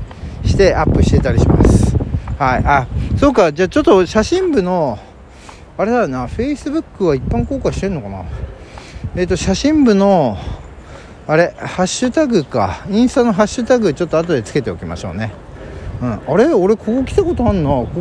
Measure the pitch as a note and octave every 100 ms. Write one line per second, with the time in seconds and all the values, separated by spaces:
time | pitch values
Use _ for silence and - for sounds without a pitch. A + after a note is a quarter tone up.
0 | - - - - - - F#3 C#3 D3+ -
1 | - - B2+ A#2 - - - - - -
2 | - - - - C3 A#2+ - C#3 B2+ -
3 | - - C#4+ A#3+ E3+ D3 F#3 D4 E4 F#3+
4 | F3+ A3 G#3+ F4+ F#4 C4 F3+ F3+ C#3+ G#2+
5 | - - - - - - - - G3 B3
6 | E3+ B2+ B2 - C4+ C#4 D4 D#4 - -
7 | F3+ C3+ B2 A#3+ A#3+ C4+ F#3 - G3 D#3+
8 | G2+ F#2+ F2+ - - - - - - -
9 | - F3 F3+ F3 G3 F#3 C#4 D#4 B3 G3
10 | G3 F#3 B2+ F#2+ - - - - - -
11 | - - - D#3 E3+ - - - F#3 -
12 | B3+ D#4+ D4 A3 C3 A#2+ F#2+ - F3+ G#3
13 | B3 C4+ A#3+ F#3 G#3 - A3+ B3 G3 C3+
14 | E3+ D#3+ F3 C#3 G#2+ D3 A2 E2+ E2+ F2
15 | D2 F2 G#2+ - - - - - - -
16 | B2 G#2 - F3 D4 B3 F#3+ A3 G#3+ B3+
17 | B3+ - F4 C#4+ A#3 G3 C#3+ C3+ A2+ D#3